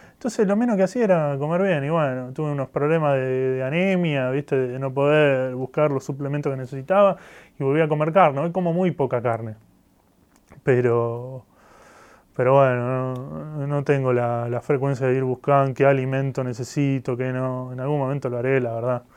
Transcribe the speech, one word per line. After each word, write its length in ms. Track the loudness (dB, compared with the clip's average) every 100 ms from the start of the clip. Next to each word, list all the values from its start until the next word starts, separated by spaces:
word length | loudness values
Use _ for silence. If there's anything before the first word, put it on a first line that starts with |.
| -20
Entonces 320 | _ -6 0 0
lo 80 | 2
menos 220 | 0 2
que 60 |
hacía 200 | 0 0 2
era 300 | 2 2 -2
comer 240 | -2 0
bien 200 | 0 0
y 60 | 0
bueno, 420 | 0 0 -2 -8
tuve 180 | -6 -4
unos 180 | -4 -4
problemas 460 | -2 0 2 2 2
de, 40 |
de 420 | 0 0 0 0
anemia, 640 | -2 0 0 2 0 0 0
¿viste? 260 | -2 0 0
De 220 | 0 -4
no 140 | -4
poder 640 | 0 4 4 4 2 -2 -4
buscar 340 | -6 0 0
los 140 | 0
suplementos 480 | -4 -6 -6 -4 -4
que 60 | -6
necesitaba 600 | -8 -10 0 4 4 2 -8 -20 -20 -4
y 40 |
volví 180 | 0 2
a 60 | 2
comer 240 | 0 2
carne. 260 | 6 4 4
Hoy 100 | -2
como 220 | -2 -2
muy 180 | 0 0
poca 300 | 0 -2 0
carne. 340 | -2 -2 -6 -12 _ _ _ _ _ _ _ _ _ -6
Pero, 800 | 2 2 4 2 0 -6 -10 -16 -18 _ _ -20 -20 -20 -20 -20 _ -2
pero 180 | 4 6
bueno, 580 | 6 2 -2 -2 -4 -8
no, 520 | -10 -12 -10 -8 -4
no 160 | -2
tengo 280 | 0 2 2
la, 380 | 2 0 -2 -4
la 100 | -6
frecuencia 460 | -2 -2 0 0 0
de 80 | 0
ir 80 |
buscando 500 | 0 -2 2 2 2
qué 120 | 4 4
alimento 580 | 4 0 -2 -2 -4
necesito, 720 | -6 -6 -6 -2 0 -2 -4 -4
qué 160 | -4
no. 400 | -4 -4 -6 -10
En 80 | -8
algún 200 | -4 -2
momento 300 | -2 -2 -4
lo 80 | -2
haré, 220 | 0 0
la 140 | 0 -2
verdad. 280 | -2 -4 -6